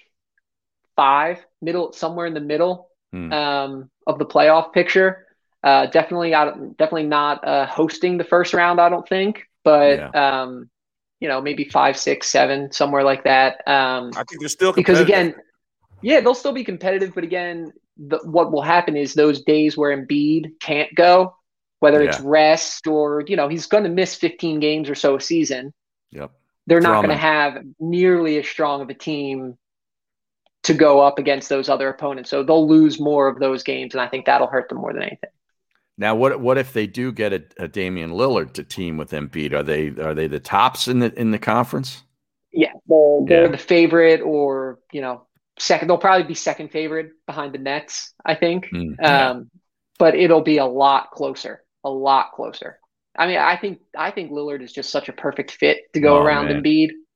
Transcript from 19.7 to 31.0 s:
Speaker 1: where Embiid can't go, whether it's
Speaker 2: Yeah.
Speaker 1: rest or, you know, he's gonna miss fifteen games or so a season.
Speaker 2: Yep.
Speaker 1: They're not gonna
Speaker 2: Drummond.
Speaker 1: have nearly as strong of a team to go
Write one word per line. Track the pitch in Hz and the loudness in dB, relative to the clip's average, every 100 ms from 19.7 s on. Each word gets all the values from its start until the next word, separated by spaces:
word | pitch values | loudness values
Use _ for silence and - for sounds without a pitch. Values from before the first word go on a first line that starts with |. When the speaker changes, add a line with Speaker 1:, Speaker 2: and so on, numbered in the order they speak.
| 151 | 0
Speaker 1:
where | 143 139 | -2 -2
Embiid | 131 147 147 160 156 - | -2 -2 0 -2 -4 -14
can't | 160 147 147 160 | -6 -4 -2 4
go, | 175 185 185 _ _ _ _ - | 6 6 4 _ _ _ _ 2
whether | 151 147 | 4 6
it's | 147 143 | 4 0
Speaker 2:
Yeah. | 139 | 2
Speaker 1:
rest | 156 156 160 - - 160 | 4 6 4 -2 -8 -4
or, | 151 147 147 147 | -2 0 -2 -4
you | 180 | -2
know, | 143 | -2
he's | 165 - | -4 0
gonna | 208 180 | 0 2
miss | 180 180 - | -2 -2 -2
fifteen | 165 - 165 151 | -4 -4 -6 -2
games | 151 156 143 | -2 -2 -6
or | 139 | -2
so | 143 139 | 0 0
a | |
season. | - 170 131 127 139 _ _ _ _ | -2 -2 -2 -4 -10 _ _ _ _
Speaker 2:
Yep. | 71 71 _ _ _ - | -18 -18 _ _ _ 2
Speaker 1:
They're | 170 | 4
not | 170 - | 6 4
gonna | 196 143 | 2 2
Speaker 2:
Drummond. | |
Speaker 1:
have | 156 151 143 127 135 _ | 2 2 0 -4 -18 _
nearly | 165 175 185 175 160 151 | -4 2 4 4 2 -2
as | 143 | -4
strong | - 147 139 | -4 -2 -2
of | 135 | -8
a | 139 | -12
team | 160 147 139 135 131 123 _ _ _ _ _ _ _ _ _ _ | -8 -8 -6 -8 -10 -16 _ _ _ _ _ _ _ _ _ _
to | - | -2
go | 151 151 139 | 2 6 6